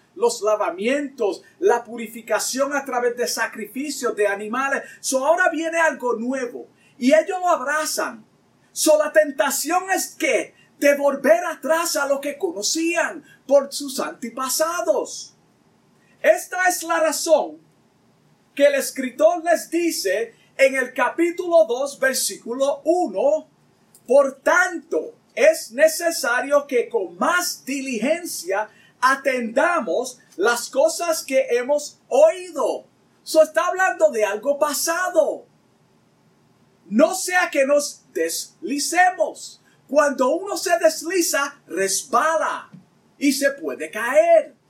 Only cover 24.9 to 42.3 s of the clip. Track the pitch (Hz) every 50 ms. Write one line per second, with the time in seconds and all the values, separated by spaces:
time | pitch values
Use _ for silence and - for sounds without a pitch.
24.9 | - 156 - - - _ _ _ - 220 247 311 320 - - - 220 254 311 320
25.9 | 311 - 339 339 330 - - 240 240 247 254 277 285 285 277 - 269 240 220 -
26.9 | - 220 185 170 175 175 233 311 349 359 339 - - - - - 269 277 262 269
27.9 | 254 208 196 277 320 349 349 311 - - - 180 190 202 214 - _ _ _ _
28.9 | _ - - 240 269 269 - 277 254 254 233 220 226 262 302 339 349 330 233 175
29.9 | 165 233 254 - - - _ _ - - 370 240 240 233 - - - 254 302 330
30.9 | 320 - 349 339 320 - - - 269 262 262 - 240 240 247 254 294 294 294 -
31.9 | - _ _ - - 254 302 320 349 370 359 359 320 277 233 180 160 - - _
32.9 | _ _ _ _ _ _ - - - 311 311 311 - 320 349 359 370 370 381 370
33.9 | 349 339 320 302 240 214 208 196 202 214 214 277 285 285 302 294 269 - - 320
34.9 | 330 339 359 359 349 330 285 - - - - _ _ _ _ _ _ _ _ _
35.9 | _ _ _ _ _ _ _ _ _ _ _ _ _ _ _ _ _ _ _ 165
36.9 | 196 226 302 339 370 - - 370 359 359 349 330 - 294 269 262 294 294 285 -
37.9 | - - _ _ - - 160 165 165 - - - _ - - 196 277 285 - -
38.9 | 330 349 370 359 359 349 302 - - - - - - _ _ _ _ _ _ -
39.9 | 262 294 294 294 269 - 254 254 311 349 381 403 392 339 - 359 339 339 349 320
40.9 | 320 - 285 330 381 370 330 - - 277 285 294 - - _ - - 180 196 190
41.9 | 190 - - - - 240 294 320